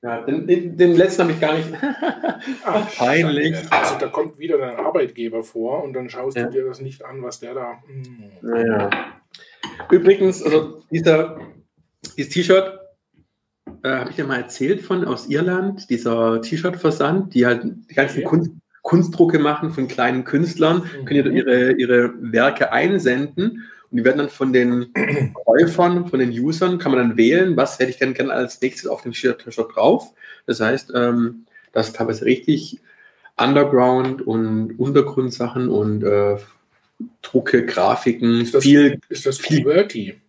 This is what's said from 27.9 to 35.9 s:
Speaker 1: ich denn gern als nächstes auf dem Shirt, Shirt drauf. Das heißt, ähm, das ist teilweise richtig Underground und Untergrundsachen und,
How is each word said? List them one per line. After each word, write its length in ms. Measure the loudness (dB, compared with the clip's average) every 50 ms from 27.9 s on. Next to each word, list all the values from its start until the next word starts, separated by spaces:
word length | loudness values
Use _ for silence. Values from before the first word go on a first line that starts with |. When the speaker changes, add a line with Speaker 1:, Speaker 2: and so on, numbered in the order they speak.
Speaker 1:
ich 60 | -2 -4
denn 140 | -4 -4
gern 180 | -2 -4 -4 -4
als 300 | -2 -4 -4 -6 -6 -6
nächstes 260 | -6 -6 -6 -6 -8
auf 160 | -8 -8 -6
dem 120 | -8 -10 -10
Shirt, 300 | -2 -2 -2 -2 -2 -10 -12
Shirt 260 | -8 -8 -8 -6 -2
drauf. 380 | 2 4 4 4 2 0 -10 _ _ -20 -20 -20 -16 _
Das 140 | -6 -4 -2
heißt, 320 | 0 -2 -2 -2 -4 _ -2
ähm, 520 | 0 0 2 2 0 0 -2 -4 -10 -20 _ _ -20 _ _
das 160 | _ -2 -2 -2
ist 80 | -4
teilweise 280 | -6 -4 -4 -4 -2 0
richtig 540 | 0 0 0 2 -2 -2 -2 -2 -10 -16 -18 _ _ _ _ -20 _ _ _ _ -16 _
Underground 840 | -2 0 2 4 4 4 4 4 4 4 4 2 2 0 -2 -4 -6
und 560 | -4 -4 -2 -2 -2 -2 -2 -4 -4 -6 -4 -4
Untergrundsachen 920 | -4 0 2 2 2 2 -2 -4 -4 -4 -4 -6 -6 -6 -4 -4 -2 0
und, 340 | 0 0 0 0